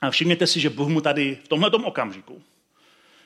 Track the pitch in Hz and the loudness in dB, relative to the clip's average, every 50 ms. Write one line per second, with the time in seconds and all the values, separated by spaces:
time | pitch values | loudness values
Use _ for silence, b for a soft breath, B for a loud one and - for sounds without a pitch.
0 | - 135 123 - 165 175 170 165 180 160 - 170 143 151 117 120 143 147 165 156 | -4 -2 0 0 2 2 2 2 2 0 2 0 0 -2 -2 -2 -2 0 0 0
1 | 147 151 139 147 143 139 135 123 - - 156 151 185 208 214 220 247 196 156 143 | 0 0 0 0 -2 -2 -4 -8 -6 -4 0 2 2 2 2 2 0 -2 -4 -4
2 | 123 104 92 95 95 - - - - _ _ _ _ _ b b b b b b | -4 -4 -6 -12 -18 -20 -20 -20 -20 _ _ _ _ _ b b b b b b
3 | b b b b b | b b b b b